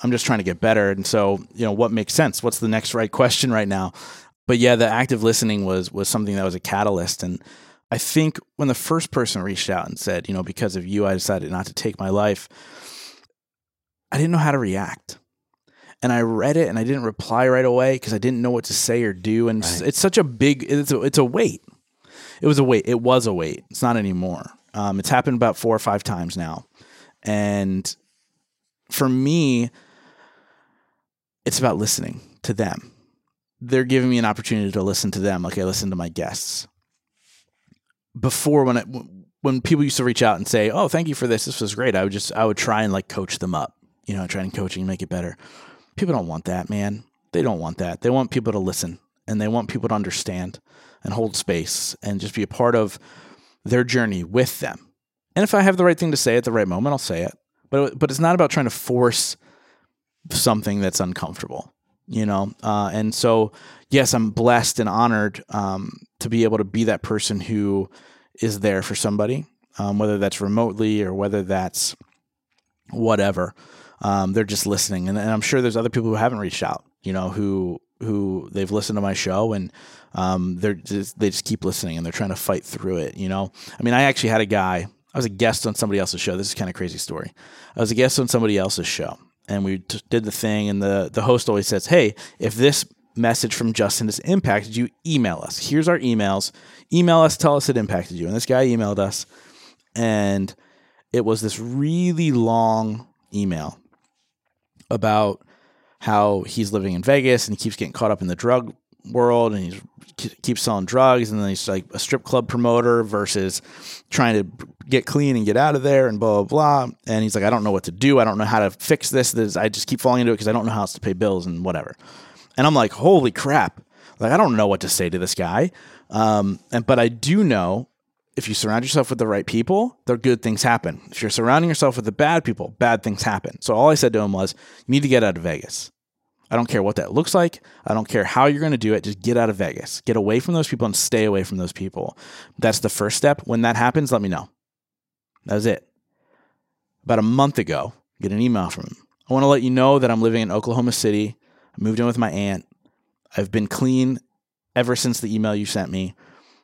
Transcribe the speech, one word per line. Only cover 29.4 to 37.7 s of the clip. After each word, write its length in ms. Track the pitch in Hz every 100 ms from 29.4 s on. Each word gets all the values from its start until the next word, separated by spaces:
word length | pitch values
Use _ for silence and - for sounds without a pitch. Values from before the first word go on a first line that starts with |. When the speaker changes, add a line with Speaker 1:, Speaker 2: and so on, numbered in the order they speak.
| 147 120 117 - _ _ _ _ _ _ _ _ _ _ _ _ _ _ _ _ -
Speaker 1:
it's 140 | -
about 180 | 127 87
listening 440 | 107 - - - - _
to 100 | -
them. 400 | 104 104 - - _ _ _ _ _ _ -
They're 240 | 123 131
giving 260 | 127 131 127
me 80 | 123
an 60 |
opportunity 480 | 113 107 107 110 101
to 100 | 98
listen 300 | 95 95 104
to 80 | 95
them 220 | 98 92
like 140 | 85 -
I 80 | 92
listen 240 | 92 101
to 80 | 92
my 100 | 85
guests. 580 | 82 - - - - - _ _ _ _ _ _ _ _ _ _